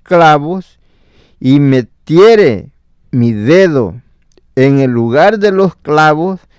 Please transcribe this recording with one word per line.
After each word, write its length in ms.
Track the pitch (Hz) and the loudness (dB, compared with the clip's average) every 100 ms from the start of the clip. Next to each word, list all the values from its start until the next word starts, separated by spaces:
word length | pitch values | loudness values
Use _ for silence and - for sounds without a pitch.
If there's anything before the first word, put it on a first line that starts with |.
clavos, 760 | - 175 160 151 147 185 - _ _ _ _ _ _ - | -2 2 2 2 -2 -10 -12 _ _ _ _ _ _ -6
y 220 | 127 143 | 0 0
metiere 1080 | 139 131 110 _ - 160 214 220 165 101 - _ _ _ _ | 2 0 -4 _ -2 2 4 4 2 -2 -10 _ _ _ _
mi 200 | 127 117 | -4 -2
dedo 640 | 107 110 175 185 143 101 113 - _ _ _ _ - | -2 0 2 2 0 -6 -10 -20 _ _ _ _ -2
en 240 | 135 139 | 0 0
el 100 | 131 | 0
lugar 480 | 120 117 135 190 214 | -2 -2 0 0 0
de 140 | 202 | -2
los 240 | 190 190 - | 0 -2 -4
clavos, 640 | - 151 156 151 180 190 _ | -4 0 0 0 -6 -10 _